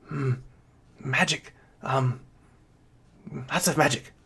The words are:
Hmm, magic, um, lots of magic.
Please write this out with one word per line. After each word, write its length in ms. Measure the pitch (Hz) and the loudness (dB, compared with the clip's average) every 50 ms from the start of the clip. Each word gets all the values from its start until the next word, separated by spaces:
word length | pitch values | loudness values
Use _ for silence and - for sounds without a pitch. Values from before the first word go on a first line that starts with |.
| - - | -12 -8
Hmm, 240 | 156 143 139 131 127 - - - - - - - _ _ - - - - | -6 -2 0 0 0 -2 -4 -18 -20 -20 -20 -20 _ _ -20 -20 -20 -12
magic, 540 | - 135 127 147 180 160 - - - - - - - - - _ | -8 -4 0 0 2 2 0 -4 -6 -16 -20 -20 -20 -20 -20 _
um, 380 | - - 127 135 131 127 123 - - - - - - - - - - _ - _ _ - _ - _ - - - - - - 143 127 - | -4 0 2 2 2 2 0 -2 -8 -20 -20 -20 -20 -20 -20 -20 -20 _ -20 _ _ -20 _ -20 _ -20 -20 -20 -18 -12 -12 -12 -8 -4
lots 180 | - 180 - 185 | -2 0 2 2
of 80 | 151 | 4
magic. 360 | 151 151 143 131 - - - - _ _ | 4 4 4 4 0 -6 -14 -20 _ _